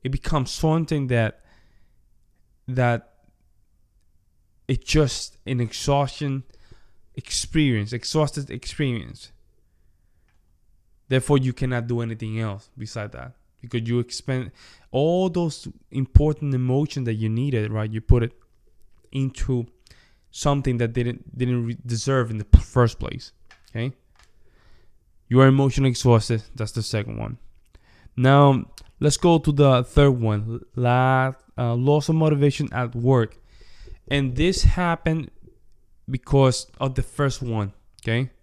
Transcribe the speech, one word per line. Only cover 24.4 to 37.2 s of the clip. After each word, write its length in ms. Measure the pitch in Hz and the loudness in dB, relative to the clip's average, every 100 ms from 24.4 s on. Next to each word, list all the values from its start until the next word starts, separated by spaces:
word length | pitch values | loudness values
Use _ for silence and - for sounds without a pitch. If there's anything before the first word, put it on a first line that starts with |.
| _ _ _ - - _ _ _ _ | _ _ _ -20 -20 _ _ _ _
You 120 | 123 | 6
are 60 | 135 | 8
emotionally 420 | 135 139 143 135 | 6 2 2 0
exhausted. 540 | 120 123 117 - 113 - - | 2 4 4 4 -4 -6 -10
That's 180 | 110 | -8
the 100 | 117 | -6
second 340 | 107 110 110 110 | -4 -6 -6 -8
one. 200 | 107 117 - - _ - _ _ - - | -10 -10 -18 -20 _ -20 _ _ -12 0
Now, 500 | 127 143 143 131 - - - _ | 4 8 6 4 -4 -18 -20 _
let's 180 | 147 - | 0 2
go 220 | 175 165 | 4 4
to 120 | 151 | 2
the 320 | 143 139 127 | 4 4 4
third 280 | 123 - 143 | 2 4 4
one. 500 | 123 113 104 110 117 - - | 4 0 -2 -4 -10 -10 -2
La-, 580 | 123 123 131 131 131 131 _ - | 2 4 4 2 0 -4 _ -6
uh, 160 | 120 120 | -2 0
loss 340 | 131 151 143 | 2 2 2
of 60 | 160 | 2
motivation 520 | 156 143 143 - 147 | 2 2 2 0 -6
at 240 | 123 123 120 | -4 -6 -2
work. 420 | 120 131 110 - _ - - - - - - | 2 2 2 -6 _ -20 -20 -20 -20 -20 -4
And 260 | 143 135 123 | -2 -2 0
this 280 | 170 190 | 0 4
happened 680 | - - 175 165 165 160 139 - - _ - - _ - - | 4 4 -2 -2 -2 -4 -6 -16 -20 _ -20 -20 _ -20 -8
because 580 | 131 - 139 135 127 - - | -8 0 4 4 2 -8 -6
of 160 | 135 131 | -4 -2
the 60 | |
first 400 | - - | -4 -2